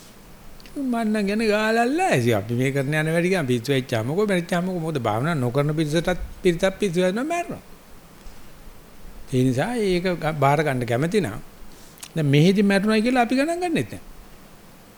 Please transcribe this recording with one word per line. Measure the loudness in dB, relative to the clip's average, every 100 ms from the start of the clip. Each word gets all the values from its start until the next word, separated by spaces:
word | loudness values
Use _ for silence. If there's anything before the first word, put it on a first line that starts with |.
| -20 -20 -20 -20 -18 -18 -14
මන්න | -8 -2 -2 0 0
ගැන | 0 0
ගාලල්ලා | 2 2 2 2 2 2 2
ඇසි | 4 4
අපි | 2 0
මේ | 0 0
කරන | 0 0
යන | 0 0
වැඩි | 0 2
ගමන් | 0 0
පිස්සු | -2 0
වෙච්චාම | 0 0 -2 0
මොකෝ | 0 0
මැරිච්චාම | 0 0 -2
මොකෝ | 0 -2
මොකද | -2 -2
භාවනා | 0 0 0 0
නොකරන | 0 0 0
පිස්සුටත් | 0 0 0 0 -2 -6 -2
පිරිතක් | 0 2 0 0
පිස්සු | -2 2
හැදෙනවා | 0 0 -2
මැරෙනවා. | -4 -6 -10 -14 -20 -20 -20 -20 -18 -16 -16 -16 -18 -18 -18 -20 -18 -18 -16 -4
ඒ | 0
නිසා | 2 2 0 0
ඒක | 0 0 0
ග-, | -2 -4
බාර | 2 2 4
ගන්න | 2 0
කැමති | 0 0 2 0
නම් | -2 -4 -12 -16 -16 -16 -20 -20 -10
දැන් | -2 4
මෙහෙදි | 6 6 6
මැරුණා | 4 4 2 2
කියලා | 2 2
අපි | 2 2
ගණන් | 0 -2
ගන්නෙත් | -2 -2 -2
නෑ. | -8 -16 -18 -20 -20 -20 -20 -20 -20 -20